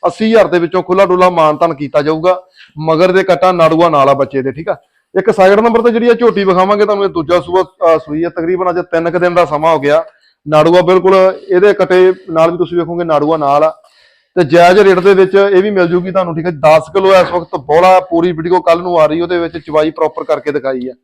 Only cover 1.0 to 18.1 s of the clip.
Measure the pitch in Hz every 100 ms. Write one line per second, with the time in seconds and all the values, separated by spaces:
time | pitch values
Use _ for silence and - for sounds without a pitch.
1 | 196 180 185 170 156 151 170 143 143 151
2 | 147 160 175 180 _ _ - 151 156 160
3 | 185 185 185 170 185 180 160 160 170 151
4 | 135 135 131 135 131 139 175 170 _ _
5 | _ 185 190 202 190 208 233 226 233 226
6 | 240 233 240 190 196 180 190 208 208 202
7 | 196 170 147 175 165 185 180 _ 175 160
8 | 147 151 170 175 165 185 180 175 175 165
9 | 165 175 175 175 165 147 160 160 143 151
10 | 165 _ _ _ 147 151 160 175 180 185
11 | 180 190 185 185 - 180 208 196 185 180
12 | 185 190 - 160 165 175 160 175 160 170
13 | 175 151 147 160 143 143 156 - _ _
14 | _ _ _ - 151 170 175 185 196 185
15 | 185 190 190 196 202 190 202 196 170 175
16 | 180 180 175 165 165 156 156 160 151 190
17 | 190 190 175 175 170 175 127 156 185 185
18 | 180